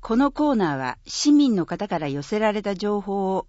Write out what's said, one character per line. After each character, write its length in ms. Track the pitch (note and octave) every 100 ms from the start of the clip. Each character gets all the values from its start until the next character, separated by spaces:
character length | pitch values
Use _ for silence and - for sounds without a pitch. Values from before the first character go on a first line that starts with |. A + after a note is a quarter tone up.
こ 160 | - A3+
の 140 | C#4
コ 200 | C#4 D4
ー 40 | A#3+
ナ 180 | F3
ー 40 | C#3
は 200 | C3 - -
市 260 | - D4
民 240 | D4 C#4 G#3
の 100 | D#3
方 220 | E3+ G3+
か 120 | F3
ら 100 | D3+
寄 120 | C#3+
せ 160 | C#3+ G#3+
ら 120 | A3
れ 100 | G#3
た 140 | G#3 F#3+
情 240 | G3+ G#3
報 360 | G3+ G3 F#3+
を 120 | F#3+